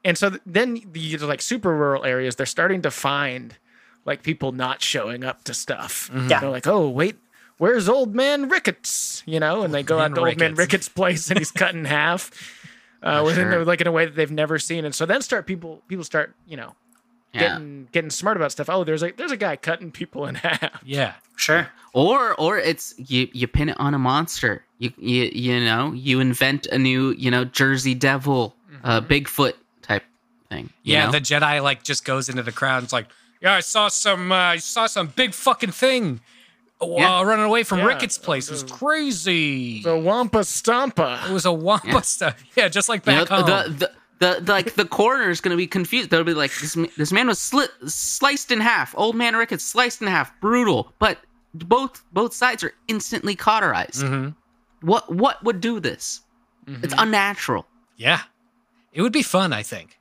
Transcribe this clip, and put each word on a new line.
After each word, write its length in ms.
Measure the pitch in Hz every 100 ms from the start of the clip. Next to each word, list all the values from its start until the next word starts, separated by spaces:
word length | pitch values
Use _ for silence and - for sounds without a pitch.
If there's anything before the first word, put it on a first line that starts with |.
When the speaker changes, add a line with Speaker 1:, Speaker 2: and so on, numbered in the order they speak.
Speaker 1:
And 120 | 185 170
so 120 | 202
th-, 120 | 190 185
then 360 | 180 247 233 208
the, 240 | 160 160 156
like, 240 | 147 139
super 320 | - 240 196 156
rural 280 | 143 139
areas, 320 | 131 127 127 120
they're 100 | 131
starting 360 | - 175 190
to 80 | 160
find, 640 | - 139 143 139 127 117 113 _ _ _ _
like, 180 | - 143
people 300 | - 160 135
not 300 | 127 127 139
showing 420 | - 139 107 120
up 180 | 131 -
to 100 | -
stuff. 560 | 120 - 131 107 - -
Speaker 2:
Mm-hmm. 160 | 131 127
Speaker 3:
Yeah. 100 | 147
Speaker 1:
They're 100 | 135
like, 160 | 127 147
"Oh, 220 | 208 151
wait, 260 | 123 180 220 _ _ _ _
where's 300 | 175 240 185
Old 280 | 262 240 220
Man 320 | 269 294 277
Ricketts?" 760 | 370 - - - - - -
You 140 | - 160
know, 240 | 156 196
and 100 | 185
they 120 | 143
go 100 | 139
Speaker 2:
Old 80 | 160
Speaker 1:
out 80 | 156
Speaker 2:
Man 40 | 156
Speaker 1:
to 40 |
Old 160 | 170 160
Man 120 | 165
Speaker 2:
Ricketts. 40 | 156
Speaker 1:
Ricketts' 300 | 180 196 -
place 420 | - 180 165 147
and 80 | -
he's 140 | 151
cutting 320 | - 185 170
half, 480 | 147 147 156 185 -
Speaker 2:
<laughs> 720 | - - - - - _ _
Speaker 1:
uh, 60 | -
Speaker 4:
Yeah, 100 | 147
Speaker 1:
within 240 | 156 170 180
Speaker 4:
sure. 60 | 175
Speaker 1:
the, 40 |
like, 160 | 165 170
in 60 | 170
a 60 |
way 140 | 160 165
that 100 | 151
they've 120 | 151
never 260 | 151 151 156
seen. 260 | - 165
And 80 | 151
so 140 | - 165
then 160 | 247
start 240 | - 233 170
people, 340 | 185 165 160 _
people 160 | 190
start, 320 | 156 156 - _ 190
you 80 | 143
know, 180 | 113 _ _ _ _ _ _
Speaker 4:
Yeah. 80 | - 101
Speaker 1:
getting, 380 | 120 147 143 127
getting 180 | 170 156
smart 260 | - 190 202
about 140 | 147
stuff. 180 | - 143
"Oh, 140 | 185
there's 220 | 160 156
a, 80 | 175
there's 180 | - 349
a 60 | 233
guy 180 | 196
cutting 380 | 143 - 175 175
people 340 | - 175 160 139
in 80 |
<laughs> 120 | 127 170
half." 360 | 151 - -
Speaker 2:
Yeah. 280 | 131 139 117 - _ -
Speaker 3:
Sure. 320 | - 165 165 - -
Speaker 4:
Or, 400 | 123 165 269 233 -
or 180 | 160 208
it's, 360 | 160 160 - -
you, 320 | 131 127 123
you 140 | 123 120
pin 220 | - 147
it 80 | -
on 140 | 139
a 40 | 143
monster. 640 | 127 143 165 - 120 98 _ _
You, 140 | 120 -
you, 340 | 110 123 120
you 280 | - 123 123
know, 320 | 120 113 143
you 260 | 127 139 131
invent 480 | 131 123 135 139 -
a 120 | 131
new, 320 | 131 131 131
you 180 | - 131
know, 140 | 123
Jersey 500 | 127 - 135 135 131
Devil, 640 | 127 135 139 139 131 110 _ _ 143
uh, 180 | 123 113
Speaker 1:
Mm-hmm. 120 | 120
Speaker 4:
Bigfoot 400 | 147 139 - 139 - _ _
type 200 | - 101 - _ _ _ _
thing. 220 | 71 - _
You 120 | -
Speaker 2:
Yeah, 120 | 151 113
Speaker 4:
know? 60 |
Speaker 2:
the 80 | 147
Jedi, 420 | 135 147 147 143
like, 200 | 139 131
just 200 | - 139 -
goes 220 | 135 127
into 120 | 127
the 80 | 117
crowd 280 | 110 135 131
and 60 |
it's 80 | 123
like, 140 | 123 107 - _ _
"Yeah, 100 | 180
I 60 | 190
saw 280 | - 220 208
some, 440 | - 208 185 180
uh, 40 | 185
I 200 | 180 170
saw 300 | - 233 226
some 220 | 202 160
big 260 | 185 247
fucking 380 | - 262 233 220
thing, 480 | - 262 254 185 120 _ _ _ _ _ _
uh, 60 | 170 175
Speaker 4:
Yeah. 260 | 185 185
Speaker 2:
running 200 | 190 220
away 180 | 214 226
from 180 | 220 185
Speaker 1:
Yeah. 60 | 208
Speaker 2:
Ricketts' 300 | 262 247 -
place. 320 | - 139 131
It 40 |
was 120 | 151
Speaker 1:
The 80 | 131
Speaker 2:
crazy. 1120 | - 277 311 285 190 175 170 147 135 123 110
Speaker 1:
The 140 | 170 165
Wampa 420 | 165 226 240 220
Stompa. 880 | 196 - 226 240 269 - 143 123 175
Speaker 2:
It 40 |
was 120 | 190
a 80 | 170
Wampa 360 | 165 170 208 -
Speaker 4:
Yeah. 60 | 240
Speaker 2:
Stompa." 340 | - - 160 120
<laughs> 120 | - -
Yeah, 120 | 196
just 200 | 190 196
like 180 | 214 -
Speaker 4:
You 60 |
know, 120 | 143 170
Speaker 2:
back 20 |
home. 180 | 190 180
Speaker 4:
the, 220 | 196 -
the, 240 | 143 - - _ _
the, 220 | 180 180
the, 120 | 175
like, 220 | 196 190
the 100 | - 185
coroner's 540 | - 214 269 208 170
gonna 140 | 185 175
be 100 | 175
confused. 420 | 185 175 247 185
They'll 140 | 165
be 100 | 165
like, 180 | 156 139 -
"This, 160 | 151 165
ma-, 100 | 165 -
this 160 | 151
man 140 | 196 247
was 120 | 196
sli-, 300 | - 262 277 - 135
sliced 600 | - - - 277 277 -
in 100 | 226
half. 340 | 226 208 127 -
Old 180 | 214 226
Man 200 | 233 226
Ricketts 280 | 226 180
sliced 360 | - 226 247 -
in 80 | 208
half. 240 | 175 131 _
Brutal." 520 | 208 247 226 127 - _
But 200 | 214 - _ _ _
both, 480 | 165 170 240 269 - _
both 200 | 175 233
sides 320 | - 254 -
are 80 | - _ -
instantly 480 | 214 - 233 202 196
cauterized. 680 | - 220 185 90 - 131
Speaker 2:
Mm-hmm. 280 | 139 135 135 151 _ _ _ _ 160
Speaker 4:
What, 260 | - -
what 280 | 170 262 -
would 160 | 220 190
do 200 | 226 226
this? 420 | 143 - - - _ _ _ _ -
Speaker 1:
Mm-hmm. 160 | 135
Speaker 4:
It's 100 | - -
unnatural. 720 | 220 214 196 202 - 104 - _ _ -
Speaker 2:
Yeah. 240 | 117 175 - _ _ _ _ _ _
It 100 | 151
would 100 | 226
be 100 | 269
fun, 300 | - 185 190
I 100 | 110
think. 360 | 107 98 80 _